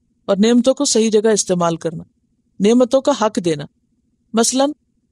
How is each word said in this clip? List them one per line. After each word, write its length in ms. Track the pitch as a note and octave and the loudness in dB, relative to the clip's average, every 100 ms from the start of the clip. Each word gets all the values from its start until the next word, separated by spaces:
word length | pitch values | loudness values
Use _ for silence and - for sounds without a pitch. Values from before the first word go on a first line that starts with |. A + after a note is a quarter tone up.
| _ _ - | _ _ -4
और 100 | G3 | 0
नेमतों 360 | A3 A#3+ A#3+ | 2 2 2
को 100 | C4 | 0
सही 260 | C#4+ A3 A3 | 0 0 0
जगह 220 | G#3 A3 | 2 2
इस्तेमाल 440 | G3+ - F3+ E3+ E3 | 0 0 -2 -2 -4
करना, 280 | E3 E3 F3 _ _ _ _ - | -8 -12 -16 _ _ _ _ -2
नेमतों 400 | G3+ A#3+ B3+ C4+ | 2 2 2 2
का 120 | C4+ | 0
हक 260 | C#4 G#3+ G#3+ | 0 -2 -2
देना। 300 | F3 D3+ D3 _ _ _ _ _ _ | -4 -4 -8 _ _ _ _ _ _
मसलन 400 | A3 A#3 B3+ C#4 D4+ _ _ _ | -2 -2 0 -2 -4 _ _ _